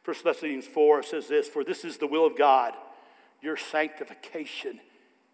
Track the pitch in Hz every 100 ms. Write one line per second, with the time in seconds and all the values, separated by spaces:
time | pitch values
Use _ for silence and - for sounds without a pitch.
0 | - - 170 - 156 131 - 156 151 147
1 | - 156 - 147 143 151 156 185 170 -
2 | 147 156 156 139 147 131 120 - - -
3 | _ _ _ _ 151 - - 156 151 -
4 | 139 - - 160 139 - - - _ _
5 | _ _ _